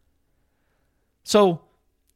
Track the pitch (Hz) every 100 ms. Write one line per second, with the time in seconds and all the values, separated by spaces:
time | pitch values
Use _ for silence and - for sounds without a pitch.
0 | _ _ _ _ _ _ _ _ _ _
1 | _ _ - 214 196 165 _ _ _ _
2 | _